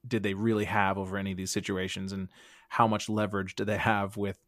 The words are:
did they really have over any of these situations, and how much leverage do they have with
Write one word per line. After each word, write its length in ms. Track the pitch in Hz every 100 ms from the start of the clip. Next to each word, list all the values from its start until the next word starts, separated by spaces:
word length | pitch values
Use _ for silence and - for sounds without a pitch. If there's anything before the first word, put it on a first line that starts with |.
| 120
did 140 | 113
they 140 | 101 98
really 300 | 113 107 104
have 340 | 107 98 98
over 180 | 92 98
any 140 | 98
of 60 | 92
these 120 | 92
situations, 600 | 104 98 92 95 - 95
and 160 | 98 92 - - - _
how 180 | - 113
much 220 | 107 -
leverage 460 | 107 104 101 95 -
do 100 | 107
they 120 | 101
have 380 | 113 104 98 101
with 200 | 101 92